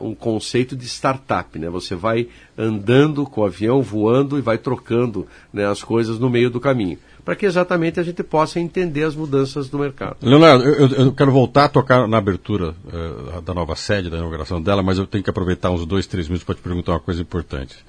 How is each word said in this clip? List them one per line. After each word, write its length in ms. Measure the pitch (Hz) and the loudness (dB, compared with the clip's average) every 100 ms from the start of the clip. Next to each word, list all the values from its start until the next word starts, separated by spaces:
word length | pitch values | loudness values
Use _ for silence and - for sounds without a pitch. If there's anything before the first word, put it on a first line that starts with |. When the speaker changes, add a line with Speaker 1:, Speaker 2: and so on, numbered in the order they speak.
Speaker 1:
um 140 | 113 | -8
conceito 640 | 107 113 110 - 123 131 131 | -6 -4 -4 -2 -2 -2 -6
de 100 | 120 | -12
startup, 720 | - 143 120 - 101 87 - | -6 -4 -4 -4 -6 -4 -10
né? 120 | 82 | -8
Você 240 | 87 - | -8 -8
vai 340 | 90 104 113 117 - - - | -6 -2 -2 -4 -10 -18 -6
andando 640 | 110 107 98 127 151 143 | -4 -2 2 4 4 0
com 160 | 143 - | -6 -2
o 40 | |
avião, 360 | 104 87 107 135 | -4 -2 0 0
voando 560 | 113 107 107 127 143 143 | 0 0 2 2 0 -2
e 60 | |
vai 160 | 113 113 | -2 -2
trocando, 680 | - 123 - 113 123 101 85 - _ | -4 -6 -2 -2 -2 -4 -10 -14 _
né, 140 | 98 101 | -4 -2
as 160 | 101 | -2
coisas 360 | - 113 113 113 | -2 -2 0 -2
no 100 | 127 | 0
meio 220 | 120 120 | 2 2
do 100 | 120 | 0
caminho, 380 | 135 127 95 - - - | -2 0 -2 -6 -12 -14
pra 100 | - | -8
que 120 | 175 202 | -2 0
exatamente 520 | 175 180 180 165 160 | 0 0 0 0 -2
a 40 | |
gente 200 | 170 170 | -4 -6
possa 380 | - 156 156 175 | -2 0 0 -2
entender 440 | 170 185 180 147 | -4 -2 -4 -2
as 120 | 156 147 | -4 -4
mudanças 540 | 156 139 135 147 131 | -2 0 0 -4 -6
do 80 | 143 | -4
mercado. 380 | 143 - - - | -6 -6 -10 -4
Speaker 2:
Leonardo, 440 | - 143 165 127 | 4 8 10 8
eu, 100 | 127 | 6
eu, 140 | 147 135 131 135 | 4 4 6 2
eu 60 | |
quero 200 | 131 143 | 4 4
voltar 320 | 135 117 - | 6 4 4
a 40 | 143 | 4
tocar 380 | 143 127 127 110 | 2 4 4 4
na 120 | 113 | 2
abertura, 560 | 101 87 - 104 85 85 - | 2 -2 -4 -4 -4 -6 -12
eh, 480 | 85 82 55 69 85 | -10 -10 -10 -12 -10
da 140 | 80 | -6
nova 200 | 90 80 | -4 -4
sede, 360 | 78 - 104 87 | -6 -2 -2 -2
da 80 | 82 | -4
inauguração 420 | 85 80 76 87 | -6 -6 -6 -4
dela, 220 | 82 101 | 0 2
mas 160 | 95 92 | 2 0
eu 80 | 95 | 0
tenho 180 | 107 | -2
que 60 | 95 | -2
aproveitar 400 | 101 90 90 92 | -2 -2 0 0
uns 160 | 90 85 | 0 0
dois, 200 | 95 87 | -2 -2
três 220 | 95 80 | -4 -4
minutos 160 | 87 | -4
pra 100 | - | -4
te 60 | 90 | -8
perguntar 320 | 90 87 87 | -6 -6 -2
uma 80 | 85 | -4
coisa 220 | - 85 | -2 -6
importante. 540 | 87 90 - 69 67 - | -4 -8 -8 -10 -12 -16